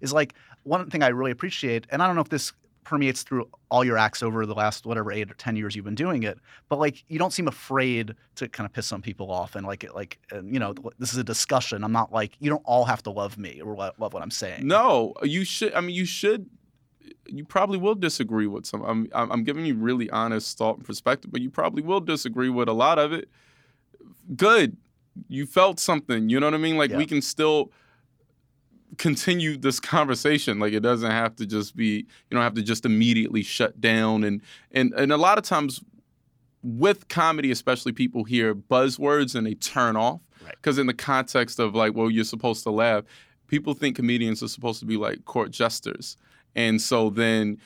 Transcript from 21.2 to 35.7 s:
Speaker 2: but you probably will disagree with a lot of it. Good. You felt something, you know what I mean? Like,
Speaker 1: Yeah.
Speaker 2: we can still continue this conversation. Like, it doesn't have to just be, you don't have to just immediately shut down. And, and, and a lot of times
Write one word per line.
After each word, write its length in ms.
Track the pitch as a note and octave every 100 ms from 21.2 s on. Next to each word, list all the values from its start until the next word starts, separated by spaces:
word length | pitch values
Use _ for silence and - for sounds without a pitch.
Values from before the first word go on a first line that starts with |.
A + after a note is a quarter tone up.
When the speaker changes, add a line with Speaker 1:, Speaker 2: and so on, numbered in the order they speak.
| -
Speaker 2:
but 120 | B2
you 80 | B2+
probably 320 | - D#3+ -
will 180 | D#3+ F#3+
disagree 480 | E3 D3+ - A#2+ B2+
with 200 | B2 A#2
a 20 |
lot 240 | A2+ C#3 E3
of 140 | D3
it. 160 | D#3+ - _ _ _ _ _ _ _ - - -
Good. 440 | B2+ G3+ A3+ C3 - _ _ _ - -
You 160 | C3+
felt 340 | C#3+ F#3 F#3+ F3
something, 520 | - D#3 - A2+ A2
you 100 | B2+
know 60 | D3+
what 80 |
I 40 | D#3
mean? 200 | D#3+ D#3+
Like, 120 | C#3+
Speaker 1:
Yeah. 40 | C#3
Speaker 2:
we 80 |
can 160 | D#3 D3
still 500 | - - D#3 D3+ A#2 _ _ _ _ _ _ _ _ _ _ _ _ -
continue 600 | E3 C#3 F#3 F3+ D#3+ C#3
this 240 | C3+ B2+
conversation. 760 | - D#3+ C#3+ A#2+ D3 D3 B2 G#2
Like, 140 | G#2+
it 80 | G#2+
doesn't 300 | A#2+ A#2+ A2+
have 260 | A2+ A2+ A2+
to 100 | G#2
just 300 | G#2 G2+ -
be, 120 | A2 G#2+
you 80 | - - -
don't 120 | B2
have 120 | A#2+
to 80 | A2
just 220 | G#2+ A2 B2
immediately 560 | A2 A#2 A2+ A2 G#2+
shut 380 | G2 - A2+ -
down. 440 | A#2 A2 A2 A2
And, 160 | G#2 G#2 - - _
and, 200 | C3 B2+
and 180 | - C#3
a 40 | D3+
lot 220 | F3+ G#3+
of 60 |
times 360 | - E3 C#3+